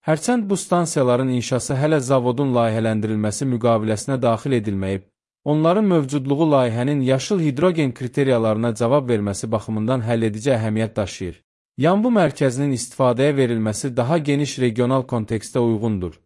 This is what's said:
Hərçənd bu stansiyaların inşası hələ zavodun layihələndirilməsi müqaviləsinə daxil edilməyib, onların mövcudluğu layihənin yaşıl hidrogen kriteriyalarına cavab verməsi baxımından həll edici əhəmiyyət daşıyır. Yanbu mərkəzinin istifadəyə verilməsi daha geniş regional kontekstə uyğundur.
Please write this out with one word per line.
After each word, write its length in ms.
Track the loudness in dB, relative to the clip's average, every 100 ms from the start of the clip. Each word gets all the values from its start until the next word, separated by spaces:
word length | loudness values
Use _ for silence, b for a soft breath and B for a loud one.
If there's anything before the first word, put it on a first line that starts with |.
| -2
Hərçənd 420 | -2 0 -2 0
bu 80 | -4
stansiyaların 720 | 0 0 0 0 2 2 0 -2
inşası 340 | -2 -4 -2
hələ 260 | -2 0 0
zavodun 520 | 2 0 2 0 0
layihələndirilməsi 960 | 2 2 0 0 0 -2 -2 -2 -2 -2
müqaviləsinə 640 | 0 2 2 2 -2 -2 0
daxil 360 | 0 0 0 -2
edilməyib, 480 | 0 -4 -2 -4 _ _ _ _ -2
onların 400 | 2 4 4 4
mövcudluğu 600 | 2 0 -4 -2 0 2
layihənin 500 | 4 2 0 -2 0
yaşıl 380 | 0 0 0 0
hidrogen 540 | 0 2 0 2 -2
kriteriyalarına 800 | -4 -6 0 2 2 2 0 -2 0
cavab 340 | 0 0 2
verməsi 420 | 0 0 -4 -4
baxımından 500 | -4 -4 -4 -2 -2 0
həll 180 | 0 0
edici 240 | -2 0
əhəmiyyət 440 | 0 0 -2 -2 -4
daşıyır. 400 | -6 -6 -10 -10 _ _ _ 0
Yanbu 340 | 2 2 2
mərkəzinin 600 | 2 2 2 0 2 -2 -2
istifadəyə 600 | -6 0 0 2 2 2
verilməsi 540 | 2 2 -2 -2 -4 -2
daha 200 | 0 0
geniş 420 | 0 0 -2 0
regional 440 | 0 2 0 0 0
kontekstə 460 | -4 -2 -6 -4 0
uyğundur. 600 | 0 0 0 -2 -4 -10